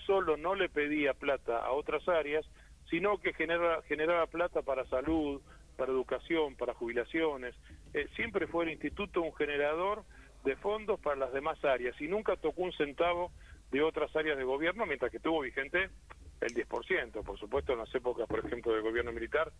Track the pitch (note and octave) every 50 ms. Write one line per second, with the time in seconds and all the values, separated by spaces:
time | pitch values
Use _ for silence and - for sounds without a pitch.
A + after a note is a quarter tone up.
0 | - - G3 G3 F#3 D#3+ D3+ D3 D3+ F3 G3 G3 F#3 E3+ - D3 D3 D3 D3+ D3+
1 | C#3+ C3+ B2+ - C#3 C#3+ C3+ B2+ - - A#2 A#2 G#2 A2+ B2+ D3 D3+ - D3+ D3
2 | - F#3 F3 D#3+ D3 D3 D3 D#3 - - - - - - - - - - E3 E3+
3 | F#3 G#3 G#3 G3 - F3+ D3+ - D#3+ D#3+ E3+ E3+ E3+ E3+ E3 D#3 - - D3+ D3
4 | D#3 E3 F3 E3+ D#3+ - - E3 E3+ F3+ - D#3+ - - C3+ B2+ A#2+ - C3 B2+
5 | C#3 D#3 E3 D#3+ D3+ C#3+ C#3+ C#3 - - - - - - - - C3 B2+ C3 C3
6 | B2 - C3+ B2 - - E3 D#3+ D3+ C#3 C3 - B2 A#2+ A#2 - A#2+ A#2 A#2+ A#2+
7 | A2+ - - D#3+ D#3+ D#3 C#3+ C3 B2 B2 A#2 - - - - - - - - D#3
8 | C#3+ - - - A3 A#3 G3 F#3+ E3 D3 D#3+ E3+ E3+ E3 D3+ - - D3 - -
9 | G3+ F#3 - F#3 E3 D#3 - - D3+ D3 D3 C#3+ C#3+ D3 D3+ E3 F3+ G3 G#3 G#3+
10 | G3 - - - - - - - - C#3+ C3+ - - G3+ G#3+ G#3+ G#3+ A3 G3+ -
11 | - D3+ C#3+ C3+ C3+ B2 B2+ C#3 D3 D#3+ D3+ - - C#3+ C3 B2 B2 B2 A2+ -
12 | D3+ D#3 F#3+ G#3+ G#3 - F#3 - - D#3 F3 - F3+ F3+ - - D#3 C#3+ C3+ -
13 | E3+ F3 F3 F3 F3+ F3 - - - - - - - - - C3+ D3+ D#3+ - D#3
14 | D3+ C3 - D#3 D#3 D#3 D3 C3+ C3 B2+ C3 C#3 D#3+ E3+ F#3 A3 A3 F3 C#3+ B2+
15 | B2+ A#2 - A2+ - D#3 E3 D#3+ C#3 A#2+ - C#3 C3+ C#3+ - F3+ F#3+ F#3+ - -
16 | - - - - - - - - - A#2 A#2+ A#2+ G#2+ - A2+ A#2 A2+ - - D#3+
17 | B2+ A2+ G#2 A2 G2+ - F#2+ - G#2+ G#2 B2 C#3+ - - C3 A#2 A2 - - C3
18 | - B2 A#2+ - A2 - G#2 A2 - G#2 A#2+ A#2+ A2+ A#2 A2 A2 G#2+ A2+ A2+ A#2+
19 | A#2 A#2+ A#2 A#2 A#2 A2+ - D3 D#3+ D3+ -